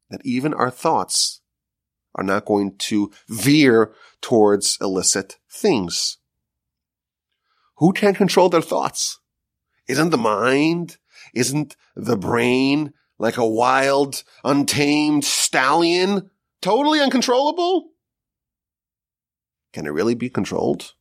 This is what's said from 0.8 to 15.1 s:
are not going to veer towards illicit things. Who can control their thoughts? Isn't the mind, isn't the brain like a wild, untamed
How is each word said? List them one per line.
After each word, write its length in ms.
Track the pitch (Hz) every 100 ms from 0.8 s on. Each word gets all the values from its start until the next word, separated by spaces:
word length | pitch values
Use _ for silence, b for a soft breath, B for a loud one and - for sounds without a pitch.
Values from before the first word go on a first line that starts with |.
| 165 139 87 - - - _ _ _ _ _ _ _ -
are 80 |
not 220 | 98 98 104
going 320 | 104 101 95
to 340 | - 107 101 b b
veer 680 | 107 135 147 139 113 107 b b b
towards 560 | - 117 104 101 - -
illicit 580 | 101 92 87 98 95 - _
things. 680 | - 214 139 87 - - - _ _ _ _ _ _ _ _ _ _ _ _ _ _ _ -
Who 140 | 160
can 220 | 190 208
control 360 | 190 190 - 185
their 120 | 170
thoughts? 580 | 160 - - - - - _ _ _ _ _ _ -
Isn't 240 | 131 165
the 60 | 151
mind, 800 | 113 104 120 139 156 170 170 - _ B B
isn't 420 | B 127 143 147 - _ -
the 220 | 104 113
brain 760 | 90 117 120 127 135 143 147 - _ -
like 200 | 110 117
a 100 | 117
wild, 760 | 110 123 131 135 139 143 131 - b
untamed 840 | 117 143 139 113 143 151 151